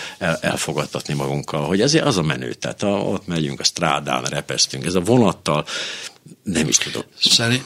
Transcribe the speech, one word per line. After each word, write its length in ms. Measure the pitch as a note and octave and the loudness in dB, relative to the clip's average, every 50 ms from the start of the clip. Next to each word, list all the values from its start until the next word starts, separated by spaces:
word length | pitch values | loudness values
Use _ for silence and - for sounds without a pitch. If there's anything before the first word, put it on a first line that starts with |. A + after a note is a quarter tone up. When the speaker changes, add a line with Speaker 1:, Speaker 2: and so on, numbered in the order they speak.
| - - - - | -8 -12 -8 -4
Speaker 1:
el-, 200 | - F2 E2 - | -2 0 0 0
elfogadtatni 760 | - - - - - - D2+ D2+ C#2+ C2 - C#2 - - D2+ | 0 -2 -2 -2 -2 -2 -2 -2 -2 -2 -4 -6 -4 -4 -2
magunkkal, 460 | C#2+ C#2 C2+ C#2+ C#2+ C#2 - - D#2 D2 | -2 0 0 -2 -2 -4 -4 -4 -2 0
hogy 140 | D2 F2+ G2 | 2 2 4
azért 240 | G#2+ D3 D3+ D#3+ C#3 | 4 4 4 4 4
az 120 | C#3+ A#2+ | 2 2
a 60 | F#2+ D#2+ | 2 2
menő, 300 | D#2 C#2+ B1+ B1 A#1+ - | 2 0 -2 -4 -6 -8
tehát 300 | - - B1 - - - | -6 -6 -6 -6 -2 0
a, 40 | G2+ | 0
ott 380 | G2+ G2+ G2+ G#2+ G#2 F2+ - | 0 0 0 0 -2 -2 -4
megyünk 340 | - F2+ E2 D#2+ C#2+ C#2 - | -4 -2 -2 0 -2 -2 -2
a 40 | - | -2
strádán, 580 | - - - E2 D#2 C#2+ D2 D2 C#2+ C2+ B1+ B1+ | -2 -2 0 0 2 2 0 0 -2 -2 -2 -2
repesztünk. 600 | C#2+ D2 C#2+ - - B1+ - - - - C2+ B1+ | -4 -4 -4 -4 -4 -2 0 0 0 -2 -4 -4
Ez 100 | F2 F#2 | -2 0
a 60 | F#2 | 0
vonattal, 680 | F2 F#2 A#2+ B2+ A#2 F#2+ E2+ - - - D2+ D2+ D2 - - - - - - - - - - - - - - - - | 2 4 6 6 6 4 2 0 0 0 0 0 -2 -2 -6 -6 -6 -6 -8 -10 -12 -14 -14 -18 -20 -20 -20 -12 -8
nem 260 | - - D#2+ D#2 - | -4 0 0 2 2
is 80 | - | 2
tudom. 260 | - - - - - - - - - | 2 0 0 -6 -6 -8 -10 -6 -2
Speaker 2:
Szerin-, 420 | - - - - A#2+ A#2 A#2+ B2+ C3 | 2 2 4 4 4 4 2 2 2